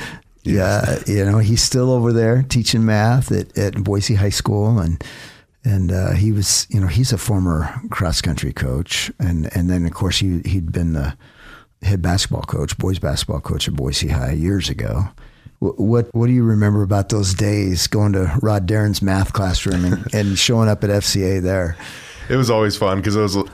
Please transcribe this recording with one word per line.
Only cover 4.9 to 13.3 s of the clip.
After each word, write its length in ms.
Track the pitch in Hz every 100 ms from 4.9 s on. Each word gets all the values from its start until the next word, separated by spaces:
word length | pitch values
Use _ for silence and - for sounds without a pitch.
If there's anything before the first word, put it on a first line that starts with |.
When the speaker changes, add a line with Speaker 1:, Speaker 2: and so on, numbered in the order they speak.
| 80 - - - - _ _
Speaker 2:
and, 280 | 123 101 87
uh, 200 | 92 92
he 200 | 92 107
was, 340 | 104 95 - -
you 100 | 104
know, 60 | 92
he's 260 | 80 127
a 60 | 101
former 500 | - 101 92 78 80 - 226
cross 320 | - 90 -
country 300 | - 73 67
coach, 580 | - 67 65 90 - - -
and, 360 | 90 85 78
and 140 | 92 87
then 160 | 90
of 80 | 85
course 260 | 82 95 -
he, 200 | 98 85 -
he'd 260 | 95 82
been 220 | 87 85
the 220 | 78 69 - - - - - - _
head 180 | 98 101
basketball 420 | 87 95 - -
coach, 360 | - - 71 -
boys 200 | 95 87
basketball 420 | - 80 -